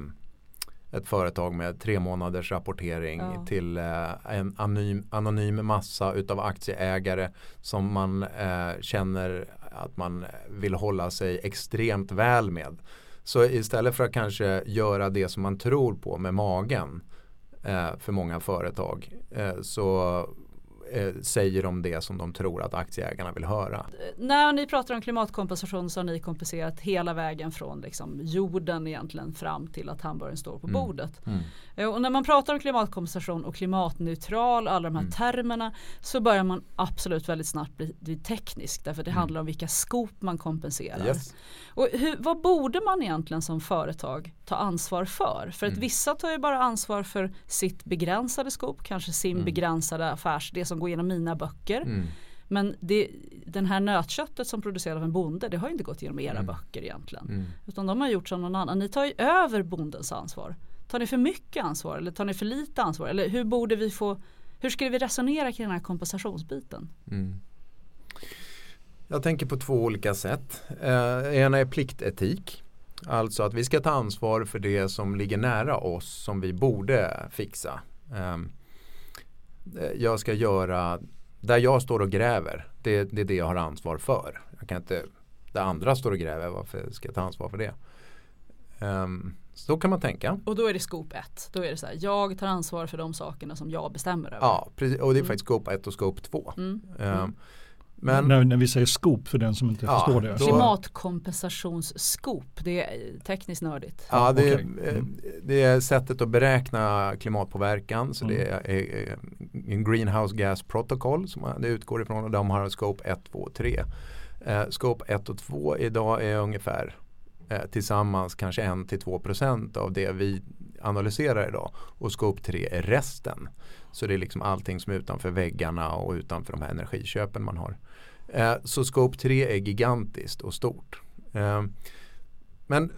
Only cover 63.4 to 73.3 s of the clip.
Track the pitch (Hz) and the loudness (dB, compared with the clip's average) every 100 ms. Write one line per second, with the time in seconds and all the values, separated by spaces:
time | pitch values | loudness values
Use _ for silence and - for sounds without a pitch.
63.4 | 214 240 233 220 214 202 208 190 - - | 2 2 2 2 0 0 -2 -2 -8 -14
64.4 | - - 262 - 262 247 254 - 247 311 | -14 -4 -4 0 0 2 0 2 2 2
65.4 | 269 - 214 175 - 175 175 190 214 165 | 0 -2 -2 -2 -2 -4 -4 -4 -4 -6
66.4 | 160 139 - - 160 - - 101 92 95 | -6 -8 -8 -12 -12 -14 -6 -4 -2 -4
67.4 | - - - - - - - - - - | -10 -12 -14 -14 -14 -14 -14 -12 -12 -12
68.4 | - - - - - - - 147 165 156 | -12 -12 -12 -16 -18 -16 -4 0 2 2
69.4 | 131 131 135 127 113 104 107 98 95 139 | 0 -2 2 4 4 2 0 0 0 -2
70.4 | - - - - 151 127 120 123 143 143 | -4 -12 -10 -2 4 4 4 2 2 6
71.4 | 135 135 131 156 - - 104 - 95 185 | 8 8 4 2 -2 -2 -4 2 2 0
72.4 | - - - - - - - 117 113 | -4 -12 -14 -14 -14 -12 -2 0 2